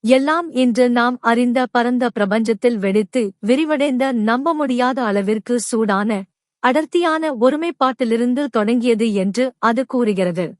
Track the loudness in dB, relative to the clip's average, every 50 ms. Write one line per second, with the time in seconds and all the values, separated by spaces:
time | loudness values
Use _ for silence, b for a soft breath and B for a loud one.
0 | 4 4 4 4 4 2 0 -2 -2 -4 -2 0 2 2 4 2 2 2 2 2
1 | 0 0 -2 -2 0 0 2 2 2 0 2 0 -2 0 _ -2 0 0 0 0
2 | -2 -2 -2 -2 -2 0 0 0 0 0 -2 0 0 0 0 0 -2 0 0 0
3 | 0 0 -2 -2 -2 -2 -6 _ 0 0 2 2 2 0 0 0 0 0 0 0
4 | 0 0 0 0 0 0 0 0 0 -2 -2 0 -2 -2 0 0 0 0 0 -2
5 | -2 0 0 0 0 0 -2 -4 -2 -2 -4 -4 -2 -2 -2 -2 0 0 0 0
6 | 0 -2 -2 -4 -6 _ _ _ _ _ _ _ 0 0 2 2 -2 0 0 0
7 | 0 0 0 -2 -2 -4 -2 2 2 2 2 2 -4 -4 -2 _ -2 -2 0 _
8 | -2 -2 0 0 0 0 0 -2 -2 -2 -2 -2 0 0 0 0 2 0 0 2
9 | 0 0 0 0 -2 -2 0 0 -2 -2 -2 _ -2 0 0 0 -2 _ -2 -2
10 | 0 0 0 0 0 -2 -2 -4 -6 -6 -8